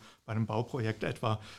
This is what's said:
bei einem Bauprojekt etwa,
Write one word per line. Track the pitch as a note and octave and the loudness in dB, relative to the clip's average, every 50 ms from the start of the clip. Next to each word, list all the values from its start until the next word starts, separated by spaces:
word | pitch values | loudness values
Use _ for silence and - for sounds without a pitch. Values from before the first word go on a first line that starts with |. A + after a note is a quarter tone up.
| - - - - _ | -6 -12 -20 -14 _
bei | - | -2
einem | G#2+ A2+ A2 | 0 2 2
Bauprojekt | G#2+ G#2+ G#2+ G2+ - - C3 A2 A2 A2 - | 2 2 2 0 0 0 0 0 0 0 0
etwa, | - - B2 - - A2 G#2+ G#2 - - - | -2 -4 -2 0 2 2 2 0 -2 -8 -18